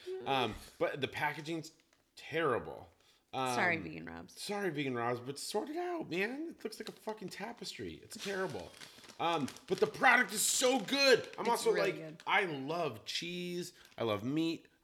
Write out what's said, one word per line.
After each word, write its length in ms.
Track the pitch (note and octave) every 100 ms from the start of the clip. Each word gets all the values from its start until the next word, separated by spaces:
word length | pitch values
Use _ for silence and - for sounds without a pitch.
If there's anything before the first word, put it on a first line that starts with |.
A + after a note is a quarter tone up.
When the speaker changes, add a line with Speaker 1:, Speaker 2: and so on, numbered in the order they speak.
| - - B2
Speaker 1:
Um, 300 | C3+ A#2 G2 - -
but 220 | E3 C#3+
the 60 | C3
packaging's 640 | - D3+ D3+ D3+ E3 D3+ - _ _ _ -
terrible. 720 | - D#3 D#3 A2 D#2 A#1+ - _ _ _ _
Um, 200 | C3 B2+ B2
Speaker 2:
Sorry, 220 | F3+ E3
Vegan 280 | E3 D#3+ E3
Robs. 360 | E3 F3 -
Speaker 1:
Sorry, 280 | - G3+ G3
Vegan 240 | D3 C3+ A#2+
Robs, 240 | A#2 A#2+
but 140 | A#2+ C#3+
sort 320 | - G#3 B3+
it 80 | D#4
out, 320 | F4+ E4+ -
man. 380 | E3 G#3 C#4 E4 -
It 60 |
looks 160 | A3 -
like 100 | G#3+
a 40 |
fucking 360 | - - G#3+ F#3
tapestry. 680 | - G#3+ A#3 - - F#2+ D#2
It's 140 | - A3
terrible. 480 | G3+ G3 F#3 G#2+ D#2+ - - - - -
Um, 280 | D#3 E3 B2+ - -
but 120 | F3+
the 80 | F#3
product 460 | - C4 A#3+ G#3
is 80 | G#3
so 380 | - - B3+ C4
good. 480 | F#3 C#4 C#4 B3 - -
I'm 40 |
Speaker 2:
It's 80 | G#3+
Speaker 1:
also 220 | A#3 A3+
Speaker 2:
really 200 | F3+ G3
Speaker 1:
like, 60 | D#3+
Speaker 2:
good. 160 | D#3+ D#3+ -
Speaker 1:
I 200 | F#3+ F#3+
love 580 | C#3 C3+ E3+ D#3 A2 -
cheese. 680 | - E3+ F3 F3+ F3 E3 - - -
I 60 |
love 200 | A#2 G#2
meat. 420 | A#2 D3+ E3 E3 - _